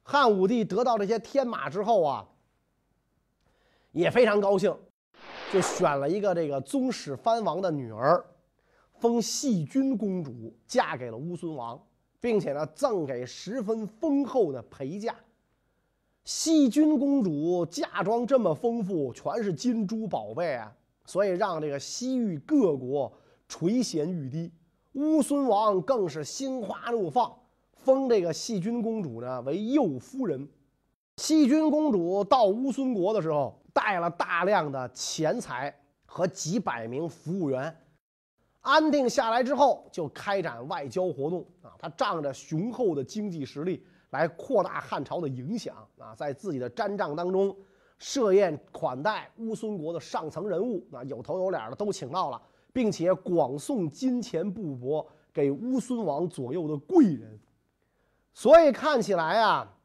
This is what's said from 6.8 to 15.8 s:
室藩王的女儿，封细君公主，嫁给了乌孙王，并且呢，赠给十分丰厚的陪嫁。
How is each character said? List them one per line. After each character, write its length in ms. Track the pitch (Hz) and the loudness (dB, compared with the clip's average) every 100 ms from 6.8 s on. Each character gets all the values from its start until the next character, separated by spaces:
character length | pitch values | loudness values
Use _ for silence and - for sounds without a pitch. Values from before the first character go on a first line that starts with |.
| 254 | 0
室 240 | 208 147 131 | -2 -8 -4
藩 260 | 233 226 | 0 0
王 180 | 196 160 | 0 -2
的 80 | 190 | -2
女 220 | 151 120 | -2 -6
儿， 340 | 107 135 175 - _ _ _ _ _ _ | 0 4 4 0 _ _ _ _ _ _
封 280 | _ 233 233 | _ 2 2
细 420 | - - 285 190 | 0 -2 0 0
君 320 | 143 269 269 226 | 0 0 0 0
公 280 | 208 185 | -2 -4
主， 280 | 143 120 110 - _ | -6 -10 -16 -18 _
嫁 320 | 247 170 151 | 0 0 -4
给 140 | 123 | -8
了 40 | 113 | -8
乌 200 | 160 175 | -10 -8
孙 200 | 170 151 | -8 -8
王， 240 | 117 123 _ _ _ _ | -10 -12 _ _ _ _
并 180 | 240 214 | 0 0
且 140 | 151 | 0
呢， 140 | 139 151 - | -4 -6 -2
赠 300 | 277 214 139 | -2 0 -4
给 200 | 123 123 | -6 -8
十 360 | - 170 254 | -12 -8 -6
分 260 | 202 226 208 | -4 -4 -6
丰 380 | - 330 277 262 | -4 0 0 2
厚 260 | 262 175 | 2 2
的 100 | 131 | -2
陪 360 | - - 135 196 | -12 -10 -8 -6
嫁。 160 | 220 - _ _ _ _ _ _ | -8 -10 _ _ _ _ _ _